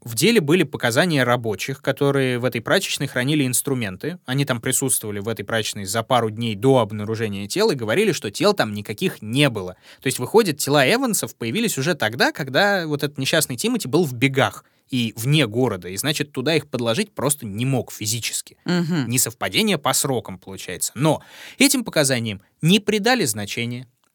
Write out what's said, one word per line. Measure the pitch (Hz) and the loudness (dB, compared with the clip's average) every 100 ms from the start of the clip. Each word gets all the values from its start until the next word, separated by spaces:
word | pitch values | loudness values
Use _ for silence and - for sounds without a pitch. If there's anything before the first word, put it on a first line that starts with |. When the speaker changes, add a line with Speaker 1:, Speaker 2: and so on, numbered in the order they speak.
Speaker 1:
в | 123 | -8
деле | 113 190 233 | 0 4 4
были | 143 185 | 4 2
показания | 151 - 120 120 180 147 | 0 -2 0 2 2 2
рабочих, | 123 123 113 98 - 131 | 2 2 0 -4 -6 -4
которые | - 131 139 139 131 123 | -4 0 2 2 0 0
в | 123 | -2
этой | 117 | -2
прачечной | 135 175 - - 143 | 2 2 2 -4 -4
хранили | 127 127 156 131 | -2 0 2 2
инструменты. | 123 - 127 107 92 143 180 - | 0 -2 -2 -4 -6 -8 -10 -4
Они | 135 135 | -2 0
там | 120 | -2
присутствовали | 131 131 135 - 107 104 | -2 -2 0 -2 -2 -6
в | 104 | -6
этой | 104 | -6
прачечной | 101 113 107 107 95 | -4 -2 -2 -6 -4
за | 113 | -4
пару | 113 123 113 | 2 2 2
дней | 107 117 101 | -2 -4 2
до | 131 131 | 4 4
обнаружения | 107 110 104 110 110 98 101 | 4 -2 -6 -4 -4 -6 -6
тел | 175 220 | 0 0
и | 151 | 0
говорили, | 107 135 214 | 0 2 2
что | 151 147 | 0 -4
тел | - 190 | -4 -2
там | 208 113 | -2 -4
никаких | 104 101 107 190 - | -4 -8 -6 -6 -6
не | 107 120 147 | -4 2 2
было. | 107 90 - - - | 2 -6 -12 -20 -8
То | 135 | -4
есть, | - | -4
выходит, | 120 214 208 143 | 2 4 4 0
тела | - 147 135 | 2 4 6
Эвансов | 233 262 190 123 - | 4 0 -2 -4 -6
появились | 117 170 233 - | -4 -2 -2 -2
уже | 135 156 | -2 -2
тогда, | 107 127 277 | -2 0 0
когда | - 139 135 202 196 160 | -2 -2 2 4 2 0
вот | 143 | -2
этот | 147 139 | -4 -4
несчастный | 131 165 - 123 | 0 0 0 -2
Тимоти | 220 247 131 | -2 -2 0
был | 151 160 | 2 2
в | |
бегах | 123 135 135 110 - - _ _ | 2 0 4 2 0 -14 _ _
и | 127 113 110 | -2 -2 -2
вне | 123 151 120 | 2 4 2
города, | 113 127 95 90 | 2 0 -2 -6
и, | 95 | -4
значит, | 139 151 147 | -2 -2 -4
туда | - 127 165 | -4 0 0
их | - | -2
подложить | 123 117 117 214 - | -2 0 0 -2 -2
просто | 123 - 110 | -2 -2 -4
не | 101 123 | -4 -2
мог | 131 - | -2 -4
физически. | - 104 117 - - - - - | -6 -6 -4 -6 -8 -10 -10 -2
Speaker 2:
Мгм. | 175 160 170 117 | 0 0 0 0
Speaker 1:
Несовпадение | 127 - - - 139 214 170 | 0 0 -2 -2 2 2 2
по | 131 | 0
срокам | 131 139 123 - 92 | 0 0 -2 -4 -10
получается. | - 95 - 90 - | -14 -14 -12 -8 -8
Но | 110 156 135 - - - - | 0 2 2 -4 -20 -12 2
этим | 277 277 | 2 2
показаниям | 220 160 135 127 117 95 - _ | 0 0 2 2 -2 -6 -12 _
не | 156 208 | 4 4
придали | 214 214 208 254 139 | 4 0 2 2 0
значения. | 104 104 - 117 123 127 _ _ | -2 -6 -4 -6 -6 -12 _ _